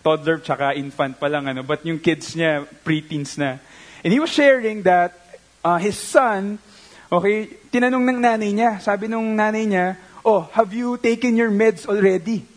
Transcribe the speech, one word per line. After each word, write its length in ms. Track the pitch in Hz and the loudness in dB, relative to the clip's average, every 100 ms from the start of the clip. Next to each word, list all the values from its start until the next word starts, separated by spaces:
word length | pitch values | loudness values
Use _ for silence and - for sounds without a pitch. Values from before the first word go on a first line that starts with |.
toddler 380 | 160 156 147 165 | 0 0 0 -4
tsaka 340 | 160 135 139 143 | -2 -2 -2 -2
infant 420 | 139 - 139 131 | -6 -4 -4 -2
pa 60 | 143 | -4
lang, 180 | 147 | -2
ano. 180 | 139 131 | -4 -8
But 220 | 131 151 | -4 -6
yung 140 | 165 160 | -4 -4
kids 340 | 165 160 - | -2 -2 -6
niya, 320 | 160 165 147 143 - - | -2 0 0 -4 -14 -4
preteens 500 | 156 151 151 143 - | -4 -2 -8 -8 -4
na. 220 | 143 131 - - - - | -4 -6 -14 -20 -20 -8
And 120 | 175 | 0
he 60 | 233 | 0
was 120 | 320 | 2
sharing 480 | - 285 262 220 214 185 | 4 6 6 2 0 2
that, 240 | 180 175 - - - _ _ | 4 2 -4 -20 -20 _ _
uh, 160 | 165 175 | 0 0
his 220 | 202 - | 0 -4
son, 600 | - 302 254 202 196 208 - - - - - | 0 2 2 0 -4 -8 -14 -20 -20 -20 -2
okay, 400 | 175 196 214 214 - - | 0 2 0 -4 -14 -4
tinanong 480 | 247 247 254 247 247 | 0 0 2 0 2
ng 20 | |
nanay 320 | 240 226 214 202 | 0 0 -2 0
niya. 240 | 233 202 | 0 0
Sabi 240 | - 202 | -4 -2
nung 320 | 220 226 220 214 | -4 -4 -2 0
nanay 320 | 214 220 220 | 0 0 0
niya, 320 | 190 180 185 - - | 0 0 -4 -16 -4
"Oh, 240 | 226 202 160 - | 2 2 0 -2
have 160 | 220 | 0
you 240 | 214 247 240 | 0 -4 0
taken 400 | 233 233 247 226 | 0 0 2 2
your 140 | 233 | 2
meds 340 | 202 220 190 | 4 2 0
already? 640 | - 208 196 185 170 220 123 | -2 2 2 2 -2 -6 -6